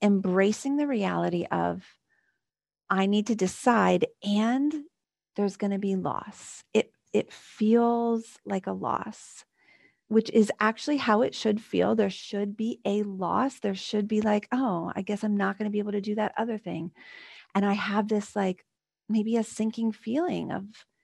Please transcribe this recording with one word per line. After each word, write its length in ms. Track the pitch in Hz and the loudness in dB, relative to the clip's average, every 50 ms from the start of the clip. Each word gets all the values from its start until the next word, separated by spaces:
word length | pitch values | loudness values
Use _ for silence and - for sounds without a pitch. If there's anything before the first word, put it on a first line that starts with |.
embracing 760 | 208 208 202 190 190 185 180 190 196 208 214 - - 277 277 285 | 2 4 4 4 2 2 4 4 4 4 2 -2 -2 -2 0 0
the 80 | 294 285 | 0 0
reality 580 | 269 220 196 185 175 170 170 175 175 175 170 - | 0 0 0 0 0 0 0 0 0 -2 -2 -2
of, 480 | 175 175 170 175 175 190 - - _ _ _ _ _ _ _ _ _ _ _ _ _ _ _ _ _ _ _ - | -2 0 0 -2 -2 -4 -10 -18 _ _ _ _ _ _ _ _ _ _ _ _ _ _ _ _ _ _ _ -2
"I 160 | 196 190 190 | 0 2 2
need 200 | 196 202 208 208 208 | 4 2 2 2 0
to 80 | 226 | 0
decide 720 | 208 190 185 - - - 254 - 214 190 185 185 175 170 - - - - | 0 0 -2 -2 0 2 4 4 6 6 4 4 4 2 0 -4 -6 -4
and 600 | 202 202 208 214 233 247 269 285 294 320 302 285 349 _ _ _ _ _ _ _ _ - | 0 0 2 2 2 2 0 0 0 -2 -4 -8 -12 _ _ _ _ _ _ _ _ -4
there's 200 | - 202 196 185 - | -2 -2 -2 -2 -2
gonna 200 | 208 202 202 190 | -2 -2 -2 0
be 180 | 202 196 190 | 0 0 -2
loss," 680 | 190 175 147 - - - 214 - - - - - - - _ - | 0 -2 -2 -4 -4 -8 -10 -16 -18 -20 -20 -20 -20 -10 _ 0
it 180 | 214 - - _ _ _ _ - | 0 0 -2 _ _ _ _ -2
it 160 | 208 - - | -2 -2 -2
feels 1040 | - - - - - - 214 214 226 233 233 233 233 233 233 233 233 226 226 - - - - | -8 -20 -20 -14 -4 0 2 4 4 4 4 4 2 2 0 0 0 -2 -4 -8 -20 -16 -8
like 220 | 202 202 190 190 | -6 -6 -4 -4
a 60 | 196 | -4
loss, 720 | 190 190 196 - - - - 220 208 - - - - - - _ _ _ _ _ _ _ _ _ _ _ _ - | -6 -4 -4 -4 -4 -4 -4 -8 -12 -16 -18 -20 -20 -20 -20 _ _ _ _ _ _ _ _ _ _ _ _ 2
which 220 | 214 220 220 - | 2 2 2 4
is 220 | - 233 214 208 - - | 4 4 4 4 2 0
actually 380 | 214 220 226 - - 302 294 269 | 0 0 0 -2 -2 -2 0 0
how 240 | - 240 214 214 | 2 4 4 4
it 120 | 254 - - | 4 0 -2
should 260 | - - 220 208 214 | -2 0 0 0 -2
feel. 340 | - - - 180 175 202 226 | -4 -2 0 2 2 2 4
There 160 | 226 208 196 | 2 2 0
should 460 | 190 - - - - 202 202 202 208 | 0 -6 -12 -8 -6 -4 -4 -4 -4
be 240 | - 220 226 240 - - | -6 -6 -6 -6 -4 -4
a 180 | 196 202 208 | -2 0 0
loss. 560 | 214 208 196 185 185 170 175 202 247 269 - - | -2 -4 -4 -6 -4 -2 0 0 0 -2 -4 -4
There 160 | - 202 196 | -4 -4 -4
should 320 | 190 - - - 208 202 208 | -4 -6 -4 -2 -2 0 0
be 120 | 220 214 | 0 2
like, 280 | 226 214 208 208 - - | 2 2 2 0 0 -2
"Oh, 400 | 254 254 269 233 180 170 170 175 - | -2 0 0 0 0 -2 -4 -4 -6
I 80 | - | -6
guess 220 | 190 214 208 202 - | -6 -4 -4 -2 0
I'm 120 | 214 208 | 0 0
not 220 | 202 196 196 196 196 | 2 0 0 -2 -2
gonna 120 | 214 208 | -4 -2
be 80 | 208 208 | -2 -2
able 120 | 208 208 | -2 -2
to 80 | 202 208 | -4 -4
do 140 | 196 214 208 | -4 -4 -2
that 180 | 214 214 - - | -2 -2 -2 -2
other 220 | - 226 240 220 208 | -4 -4 -4 -4 -6
thing." 340 | - 175 170 160 165 175 - - - - - - - - - - - _ - | -6 -8 -6 -6 -8 -8 -12 -16 -20 -20 -20 -20 -20 -20 -20 -20 -12 _ 0
And 100 | 202 202 | 0 2
I 80 | 202 | 2
have 360 | 202 208 196 202 202 208 208 214 | 0 0 -2 -2 -2 -2 0 0
this, 280 | 220 208 202 - - | 0 -2 -2 -4 -4
like, 300 | 208 196 190 185 - _ _ _ _ _ _ _ _ _ - | -2 -2 -2 -2 -6 _ _ _ _ _ _ _ _ _ -2
maybe 280 | 214 220 208 220 233 | 0 0 0 2 0
a 80 | 233 220 | 0 0
sinking 480 | - - - 220 220 220 226 226 220 | -2 -4 -4 -4 -4 -2 -2 -2 -2
feeling 600 | 214 - - 220 233 294 349 359 - 170 - - | -2 -4 -6 -4 -2 -2 0 -2 -2 -4 -4 -4
of, 120 | 143 190 196 208 214 - - _ _ _ | -6 -8 -8 -10 -16 -20 -20 _ _ _